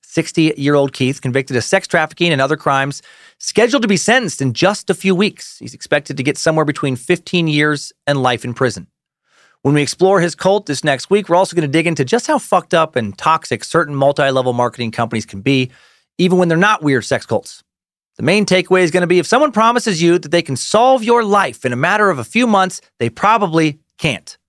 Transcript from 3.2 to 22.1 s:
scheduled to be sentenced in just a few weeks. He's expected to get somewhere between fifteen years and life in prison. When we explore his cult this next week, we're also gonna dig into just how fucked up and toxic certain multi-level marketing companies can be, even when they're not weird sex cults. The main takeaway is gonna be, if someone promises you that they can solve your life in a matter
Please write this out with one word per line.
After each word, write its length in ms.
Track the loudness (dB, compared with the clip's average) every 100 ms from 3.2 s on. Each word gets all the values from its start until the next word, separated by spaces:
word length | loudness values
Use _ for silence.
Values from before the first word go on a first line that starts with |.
| -20 _
scheduled 420 | -4 0 2 2
to 80 | 0
be 80 | 0
sentenced 460 | 2 0 0 -4
in 100 | -4
just 380 | 0 0 0 -4
a 40 |
few 200 | -4 0
weeks. 440 | 0 0 -4 -20 -18
He's 140 | -18
expected 460 | -18 -2 -2 -2 -4
to 40 |
get 140 | -4 0
somewhere 300 | 0 0 0
between 300 | -2 -4 -4
fifteen 520 | -2 -4 0 -2 0
years 460 | 2 0 -2 -8 _ -4
and 160 | 0
life 220 | 0 -2
in 80 | -6
prison. 360 | -2 -2 -2 -16 _ _ _ _ _ _ _
When 120 | 0
we 60 | 0
explore 400 | 0 2 2 4
his 140 | 0
cult 320 | 0 0 0 -2
this 180 | -4
next 240 | -2 -2 0
week, 200 | -2 2
we're 80 | 2
also 200 | 2 0
gonna 120 | 0
dig 180 | 0 0
into 180 | -2
just 220 | 0 -2 0
how 120 | -2
fucked 360 | 0 -2 2
up 200 | 0 0
and 220 | -2 -6 -4
toxic 480 | 0 0 -2 -8
certain 300 | -2 -2 -2
multi-level 580 | 0 0 2 0 0 -2
marketing 380 | 0 -2 -2 -8
companies 340 | -4 -4 -4
can 160 | -8 -6
be, 300 | 0 0 -2 _ _ _ _ -2
even 180 | 2 2
when 120 | 2
they're 100 | 2
not 240 | 2 2
weird 240 | 0 0 0
sex 180 | -4
cults. 380 | -2 -4 -4 -20 _ _ _ _ _ -6
The 60 |
main 220 | 0 0
takeaway 380 | 2 0 2 2
is 80 | 2
gonna 160 | 0 2
be, 120 | 0
if 80 | 2
someone 260 | 2 2
promises 500 | 2 2 2 -2 0
you 160 | 2 2
that 120 | 0
they 120 | -2
can 140 | -2 -6
solve 460 | 0 2 4 2
your 220 | 2 0
life 400 | 2 0 0 -4
in 80 | -6
a 40 | -2
matter 340 | 0 2 0